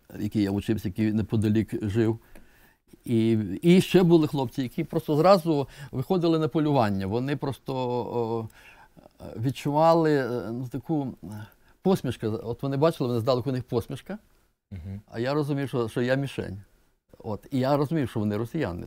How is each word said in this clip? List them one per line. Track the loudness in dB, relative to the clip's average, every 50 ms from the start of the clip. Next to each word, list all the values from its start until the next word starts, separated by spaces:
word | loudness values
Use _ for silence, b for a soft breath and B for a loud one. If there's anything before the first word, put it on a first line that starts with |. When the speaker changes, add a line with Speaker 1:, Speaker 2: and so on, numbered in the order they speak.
| _ _ -12 -6
Speaker 1:
який | -6 -4 0 0 0
я | 2
учився, | 0 -2 0 -2 -2 -2 -2 -6
який | -4 -2 -2 0 0
неподалік | 0 -2 0 0 0 2 2 2 2 0 0 -4 -4 -4 -2
жив. | 0 2 2 2 0 -2 b b b b b b b b b b b b b _ -20 _ _
І, | -2 0 2 4 4 2 2 0 -2 -4 0 4
і | 6 6 6
ще | 6 6 4 4 6
були | 8 6 6 4
хлопці, | 4 0 -2 -4 -4 -4 -6 -6
які | -6 -4 -6 -8
просто | -4 -4 -6 -2 0 0
зразу | 4 6 6 6 6 4 0 0 0 0 B B B -18 -10 B
виходили | -8 -2 0 0 2 2 2 2 2
на | 0 0
полювання. | 0 0 2 4 4 4 4 2 2 0 -2
Вони | -2 -2 -2 -2 -2 -4
просто, | -4 -4 -6 -6 -6 _ -8 -6
о, | -4 -2 -2 -2 -2 -4 -4 -2 -2 -2 -2 -2 -4 -4 -6 B B B B B B B B _ -20 -20 -20 _ _ -16 -14 -10 -4
відчували, | -4 -4 -4 -4 -6 -2 2 4 6 6 6 6 4 4 2 2
е, | 2 0 -2 -4 -4 -6 -6
ну, | -8 -8 -8
таку, | -10 -12 -6 -4 -4 -4 -4 -6 -8 -12 -14
е, | -14 -12 -14 -14 -16 _ b b b b b _
посмішка. | 2 2 2 0 -4 -6 -4 -4 -4
От | -4 -4 -6 -8 -8 -6 -4
вони | -4 0
бачили, | 2 2 2 2 0 -2 -2
вони | -2 -2
здали, | 0 0 0 0 0
у | -2 -4
них | -4 -6
посмішка. | -4 -4 -4 -4 -4 -10 -14 -12 -14 -14 -14 -14 _ _ _ _ _ _ _ _ _ -16
Speaker 2:
Мгм. | -14 -12 -10 -12 -12 -14 _ -6
Speaker 1:
А | -4
я | -2 0 0
розумів, | 0 0 0 -2 -4 -4 -2
що, | -2 -2 -2 -2
що | -2 -2 0
я | 0 0
мішень. | 0 0 -4 -6 -8 -8 -8 -8 -12 -14 _ _ _ _ _ _ _ _ _ -20 -16
От. | -8 -8 -8 -8 -8 -4
І | -2 0
я | 2 2 2
розумів, | 2 2 0 0 -2 -2 -2
що | -2 -2
вони | -2 -2 -2
росіяни, | -2 -4 -6 -4 -4 -4 -4 -4 -8 -10